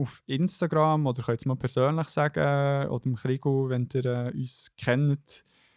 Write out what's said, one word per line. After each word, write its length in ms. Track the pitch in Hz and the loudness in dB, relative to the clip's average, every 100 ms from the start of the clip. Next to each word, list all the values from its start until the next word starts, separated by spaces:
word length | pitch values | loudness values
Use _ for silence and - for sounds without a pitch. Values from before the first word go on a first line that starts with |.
auf 220 | 139 - - | -6 -6 -4
Instagram 800 | 135 185 - 170 156 156 156 143 | 0 0 0 0 2 4 4 2
oder 160 | 123 | 0
könnt 180 | 120 117 | -2 -2
es 60 | 135 | -2
mir 100 | 127 | -2
persönlich 520 | 123 - 131 160 156 | -2 2 2 2 -2
sagen, 800 | - 147 160 147 143 139 139 139 | 0 0 2 2 2 2 0 -2
oder 120 | 123 | -2
dem 140 | 135 120 | -2 -2
Krigo, 520 | 127 131 143 135 131 | -2 -2 0 0 0
wenn 200 | 127 123 | -2 -2
ihr, 120 | 131 | -2
äh, 280 | 127 123 123 | -2 -2 -4
uns 400 | 151 127 - - - | -6 -8 -8 -14 -6
kennt, 680 | - 127 147 143 - - _ _ _ | 0 2 2 0 -4 -16 _ _ _